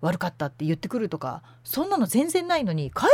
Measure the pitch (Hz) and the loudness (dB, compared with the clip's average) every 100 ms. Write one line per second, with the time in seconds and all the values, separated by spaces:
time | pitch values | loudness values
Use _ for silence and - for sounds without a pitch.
0 | 160 180 180 - 143 - 151 160 196 247 | -4 -2 -4 -4 -8 -4 -2 -2 -4 -4
1 | 202 156 131 - - - - 262 370 381 | -4 -6 -8 -10 -14 -20 -8 -4 0 0
2 | 190 226 330 370 349 339 214 160 139 - | 2 2 2 0 0 0 0 -2 -4 2
3 | 370 | 10